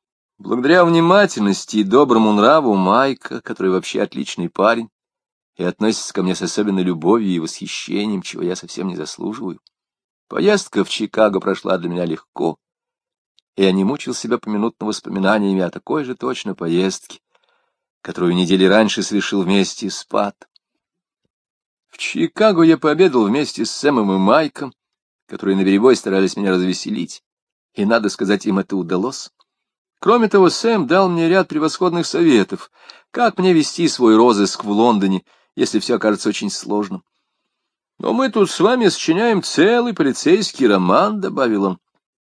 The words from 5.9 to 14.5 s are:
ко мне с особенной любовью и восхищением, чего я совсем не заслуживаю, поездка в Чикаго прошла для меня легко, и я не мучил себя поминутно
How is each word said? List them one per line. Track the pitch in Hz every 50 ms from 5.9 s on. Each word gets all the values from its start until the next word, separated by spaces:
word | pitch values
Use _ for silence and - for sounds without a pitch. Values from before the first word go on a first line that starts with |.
| 107 - - - -
ко | 101
мне | 90 92 90
с | -
особенной | 95 85 - 104 104 104 98 95
любовью | 90 90 87 80 80 90 110 117 107 95
и | 90 85
восхищением, | 78 80 - - 98 - - - - - 92 98 104 107 104 95
чего | 85 - - -
я | - 87 92
совсем | - - 85 - - 92 95
не | 87
заслуживаю, | 82 78 - - - - 104 107 - - 92 82 - _ _ _ _ _ _ _ _ _ _ _ _ _ -
поездка | - - 175 202 214 190 - - - 104 95
в | -
Чикаго | - - 107 98 - 107 110 104 98 92
прошла | - 95 92 - - 98 92
для | 87 85 87
меня | 87 87 87
легко, | 85 80 - - _ _ - 76 82 78 - _ _ _ _ _ _ _ _ _ _ _ _ _ _ _ _ _ _ _
и | - 98
я | 95
не | 92 95 95
мучил | 104 139 147 - 131 123
себя | - - 113 120 113
поминутно | - 107